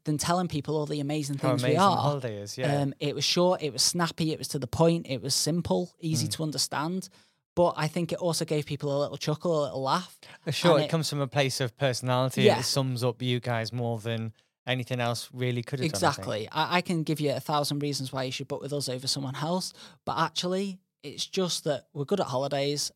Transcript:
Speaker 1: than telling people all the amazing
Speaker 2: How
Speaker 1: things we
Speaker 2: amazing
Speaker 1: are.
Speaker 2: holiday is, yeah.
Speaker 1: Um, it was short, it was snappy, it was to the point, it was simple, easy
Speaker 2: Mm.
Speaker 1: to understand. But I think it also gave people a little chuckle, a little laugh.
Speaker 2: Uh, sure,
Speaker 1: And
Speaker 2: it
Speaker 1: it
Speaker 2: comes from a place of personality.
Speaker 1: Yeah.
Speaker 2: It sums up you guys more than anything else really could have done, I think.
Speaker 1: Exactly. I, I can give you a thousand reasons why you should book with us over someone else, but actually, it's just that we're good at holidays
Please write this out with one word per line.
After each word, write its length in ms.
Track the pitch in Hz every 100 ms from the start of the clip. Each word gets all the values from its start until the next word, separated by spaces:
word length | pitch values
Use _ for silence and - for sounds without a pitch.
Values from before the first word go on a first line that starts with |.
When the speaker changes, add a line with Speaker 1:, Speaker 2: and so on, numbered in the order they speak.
Speaker 1:
than 160 | - 151
telling 300 | - 180 175
people 260 | 151 135 156
all 100 | 147
the 120 | 151
amazing 380 | 143 151 139 120
Speaker 2:
How 120 | 135
Speaker 1:
things 120 | 123
we 60 | 123 156
Speaker 2:
amazing 40 |
Speaker 1:
are. 160 | 196 -
Speaker 2:
holiday 420 | 143 143 127 104
is, 200 | 104 -
yeah. 220 | 127 143
Speaker 1:
Um, 120 | 139 -
it 160 | 147
was 100 | 135
short, 380 | - 175 180 180
it 100 | 151
was 100 | 113
snappy, 500 | - 175 165 - 160
it 60 | 151
was 100 | 127
to 100 | 147
the 80 | 131
point, 400 | - 165 170 -
it 140 | 131
was 100 | 135
simple, 640 | - 185 180 - 185 180 -
easy 260 | 165 156 110
Speaker 2:
Mm. 60 |
Speaker 1:
to 100 | 104
understand. 640 | 156 139 - 127 160 185 - - _ _ _
But 180 | - 175 -
I 100 | 151
think 240 | 180 165
it 60 | 170
also 260 | 175 160
gave 220 | 160 151 143
people 280 | 143 147
a 60 | 139
little 160 | 139 143
chuckle, 460 | - 151 180 156
a 0 |
little 180 | 139 117
laugh. 360 | 131 165 180 - - - -
Speaker 2:
Uh, 40 |
sure, 220 | - 175
Speaker 1:
And 100 | 151
Speaker 2:
it 20 |
Speaker 1:
it 60 | 147
Speaker 2:
comes 180 | 165 147
from 140 | 147
a 40 | 135
place 320 | 147 135 -
of 120 | 127 -
personality. 640 | 139 120 127 127 131 -
Speaker 1:
Yeah. 160 | 131 127
Speaker 2:
It 60 |
sums 380 | 123 143 131 120
up 200 | 123 113
you 180 | 127 123
guys 320 | 123 117 110
more 260 | 123 117 113
than 360 | 117 113 113 - _ _ -
anything 340 | 127 117 127
else 300 | 120 117 -
really 300 | 127 127 123
could 160 | 117 135
have 100 | 160
done, 60 | -
I 20 |
think. 200 | 165 135
Speaker 1:
Exactly. 300 | 117 107 110
I, 240 | 156 143 180
I 40 |
can 200 | 175 170
give 160 | 151 151
you 140 | 143
a 80 | 123
thousand 400 | - 151 143 143
reasons 320 | 147 139 131
why 120 | 131
you 60 | 131
should 140 | 127 135
book 140 | 143
with 140 | 135
us 160 | 147 135
over 160 | 127 131
someone 300 | 143 135 135
else, 360 | 156 180 - - - -
but 140 | - -
actually, 640 | 160 - 180 185 196 185 _ _
it's 220 | 147 -
just 400 | - 190 180 -
that 220 | 160 131 -
we're 100 | 147
good 160 | 139 196
at 60 | 170
holidays 680 | 127 139 139 139 147 -